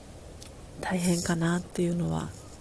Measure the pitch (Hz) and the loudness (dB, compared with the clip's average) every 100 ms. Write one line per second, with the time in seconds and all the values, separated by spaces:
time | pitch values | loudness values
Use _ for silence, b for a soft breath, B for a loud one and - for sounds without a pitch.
0 | - - - - - - - - - 185 | -14 -14 -14 -14 -14 -14 -14 -8 -2 2
1 | 175 170 180 170 165 175 170 - 175 175 | 4 4 4 4 4 2 0 0 2 2
2 | 165 160 - - - - | 2 0 -2 -6 -12 -10